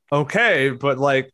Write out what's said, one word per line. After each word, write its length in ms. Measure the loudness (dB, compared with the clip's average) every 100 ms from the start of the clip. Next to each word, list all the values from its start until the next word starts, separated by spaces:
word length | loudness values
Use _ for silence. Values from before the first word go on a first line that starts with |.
| _
okay, 580 | -2 -2 0 0 2 0
but, 280 | -2 -2 0
like, 340 | 0 0 -2